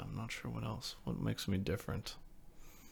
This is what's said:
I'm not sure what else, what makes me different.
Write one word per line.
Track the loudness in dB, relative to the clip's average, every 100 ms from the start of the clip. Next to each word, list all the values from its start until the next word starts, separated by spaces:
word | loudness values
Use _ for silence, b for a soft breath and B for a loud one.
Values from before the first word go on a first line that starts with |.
I'm | 2 0
not | 0
sure | -2 -2
what | 0
else, | 0 0 -4 -4
what | 0 2
makes | 4 2 4
me | 4
different. | 6 2 2 -2 -2 -6 -10 -14 -14 -12 b b b